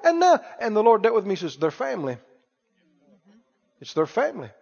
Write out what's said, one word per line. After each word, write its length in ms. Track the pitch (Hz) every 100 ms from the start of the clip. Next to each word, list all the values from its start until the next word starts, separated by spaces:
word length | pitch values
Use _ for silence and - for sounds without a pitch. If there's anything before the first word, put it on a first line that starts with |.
and 160 | 339 339
now, 200 | 359 311 - -
and 160 | 233 214
the 60 |
Lord 220 | 226 220
dealt 100 | 220
with 120 | 226 196
me, 100 | 185
he 60 |
says, 140 | 170 131
Their 140 | 160
family. 480 | - 196 127 139 120 _ _ _ _ _ _ _ _ _ _ 196 220 _ _ _ _
It's 140 | 139
their 140 | 156 156
family. 420 | - 294 262 117 _